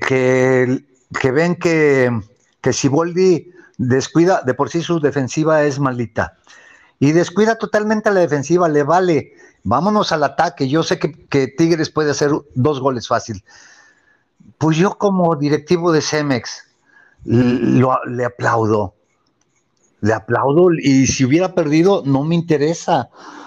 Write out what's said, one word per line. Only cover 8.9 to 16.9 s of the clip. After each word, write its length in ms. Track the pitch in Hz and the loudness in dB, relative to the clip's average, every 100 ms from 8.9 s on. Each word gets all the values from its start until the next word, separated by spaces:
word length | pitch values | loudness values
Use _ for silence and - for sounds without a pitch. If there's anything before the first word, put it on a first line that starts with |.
| 175 185 147 - - - _ | 2 2 0 -4 -20 -20 _
"Vámonos 480 | 95 123 190 214 - | -4 0 0 0 0
al 120 | 160 | -2
ataque". 440 | 143 - 170 170 135 | -2 0 -4 -2 -2
Yo 140 | 156 | 0
sé 160 | 160 170 | -2 -2
que, 140 | 160 - - | -4 -8 -4
que 200 | 139 131 | -2 -2
Tigres 420 | - 165 165 156 | 0 0 2 -2
puede 220 | - 151 | -2 -2
hacer 200 | 139 143 147 - 127 | 0 0 -2 -4 -2
dos 240 | 143 139 | -2 0
goles 280 | 135 123 - | -2 -2 -4
fácil. 360 | 117 - 101 _ - - - _ _ _ _ _ _ - - | -4 -4 -14 _ -20 -20 -20 _ _ _ _ _ _ -20 -4
Pues 200 | 156 156 | -2 2
yo 200 | 202 - | 0 0
como 380 | 202 185 170 156 | -2 2 0 0
directivo 560 | 143 151 147 175 175 | 0 -2 -2 -2 0
de 100 | 156 | 0
Cemex, 640 | - 151 147 123 - - - _ _ | 0 -4 -2 -4 -4 -16 -20 _ _